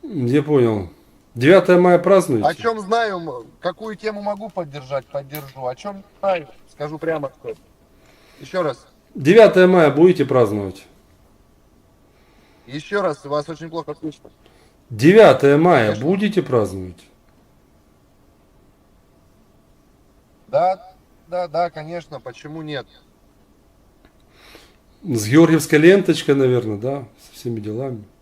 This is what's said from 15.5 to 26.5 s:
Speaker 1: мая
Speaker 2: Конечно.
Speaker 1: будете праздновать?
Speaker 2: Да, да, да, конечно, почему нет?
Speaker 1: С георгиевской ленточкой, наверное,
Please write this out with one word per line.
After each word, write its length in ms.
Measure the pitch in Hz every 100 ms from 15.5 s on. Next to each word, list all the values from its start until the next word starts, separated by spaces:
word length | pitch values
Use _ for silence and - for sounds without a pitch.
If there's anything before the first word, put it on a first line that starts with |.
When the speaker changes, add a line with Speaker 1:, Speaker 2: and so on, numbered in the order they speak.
| 143
Speaker 1:
мая 280 | 175 156 110
Speaker 2:
Конечно. 200 | 104 135
Speaker 1:
будете 360 | 190 208 202
праздновать? 640 | - 127 101 95 92 87 _ _ _ _ _ _ _ _ _ _ _ _ _ _ _ _ _ _ _ _ _ _ _ _ _ _ _ _ _ _ _ _ _ _ _
Speaker 2:
Да, 280 | 127 175 190 - _ _ _ _
да, 180 | 175 180
да, 220 | 156 170
конечно, 500 | 156 156 170 151 143
почему 420 | 127 120 151 160
нет? 220 | 156 143 117 _ _ _ _ _ _ _ _ _ _ _ _ _ _ _ _ - _ _ _ _
Speaker 1:
С 240 | 208 120 104
георгиевской 520 | 143 170 160 147 151
ленточкой, 560 | 160 196 190 156 - 139
наверное, 420 | 131